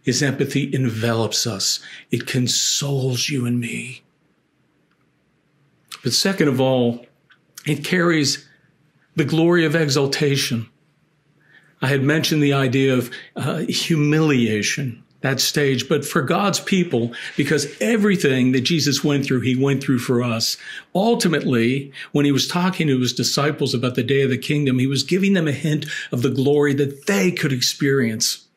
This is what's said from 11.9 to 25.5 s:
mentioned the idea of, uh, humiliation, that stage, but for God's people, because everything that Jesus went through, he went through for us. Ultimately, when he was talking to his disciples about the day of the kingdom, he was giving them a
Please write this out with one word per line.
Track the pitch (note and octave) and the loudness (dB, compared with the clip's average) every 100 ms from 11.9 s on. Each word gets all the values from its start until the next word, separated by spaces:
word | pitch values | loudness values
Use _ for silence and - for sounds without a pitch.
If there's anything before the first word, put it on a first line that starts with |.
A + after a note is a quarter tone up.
| C#3 | 2
mentioned | C3+ D#3+ - D#3 | 2 2 2 2
the | C#3+ | 2
idea | C#3 C3+ C3+ C3+ | 2 2 2 4
of, | B2+ A#2+ - - - | 2 -2 -12 -14 -6
uh, | B2+ D#3 | -4 -2
humiliation, | - - - D#3+ D3 D#3 D#3 C3 A2+ G#2+ G2 - C3+ A2+ _ _ | -4 -4 0 2 4 4 4 4 2 0 -2 -4 -6 -8 _ _
that | C3+ C3 | -4 0
stage, | - D#3 C#3 B2+ - | 0 2 2 0 0
but | D3 | -2
for | C#3 E3+ | 0 -2
God's | C3+ F3 G3+ - | 0 0 0 -2
people, | - F#3+ F3 B2 A#2 - - - | 0 0 2 0 -2 -6 -8 -4
because | C#3+ D3+ C#3+ - | 0 0 -2 -4
everything | G#3+ A3+ G#3 F#3+ D3 C3 B2 | 0 2 2 4 2 2 2
that | C3 | 2
Jesus | B2 D#3+ C#3+ - | 0 0 0 0
went | D3+ C#3+ C#3 | 0 0 0
through, | B2+ | -2
he | B2+ | 0
went | B2+ C#3 C#3 | 0 2 0
through | C#3+ B2+ | 0 0
for | A#2 A#2+ | 0 0
us. | A#2+ A2+ - - - - - | 0 -2 -4 -6 -12 -18 -4
Ultimately, | F3 A3 A#3 F#3 D3 - B2 A#2 C#3 C#3 - - | 0 2 2 2 0 2 2 2 0 -6 -16 -4
when | D3 | 2
he | C#3+ | 2
was | C3+ - | 2 0
talking | F3+ F#3 F3 D#3 | 0 0 0 0
to | C3 | 2
his | B2 | 0
disciples | - B2 - C#3+ - C3+ | -2 -2 0 -2 -2 -2
about | A#2+ B2 B2+ | 0 -2 -2
the | |
day | A#2+ C#3 | 0 2
of | C3+ | 2
the | B2+ | -2
kingdom, | - D3 C#3 B2+ | -2 0 2 2
he | C3 | 0
was | C#3 | -2
giving | - F3+ G3 | -2 0 2
them | F#3+ | 2
a | D#3 | 0